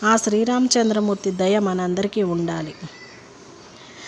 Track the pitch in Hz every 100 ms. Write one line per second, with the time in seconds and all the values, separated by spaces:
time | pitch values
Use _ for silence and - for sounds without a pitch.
0 | 208 226 - 208 226 247 254 247 220 214
1 | 208 202 196 185 185 208 196 180 180 180
2 | 202 220 185 170 170 165 156 - 165 -
3 | - - - - - - - - - -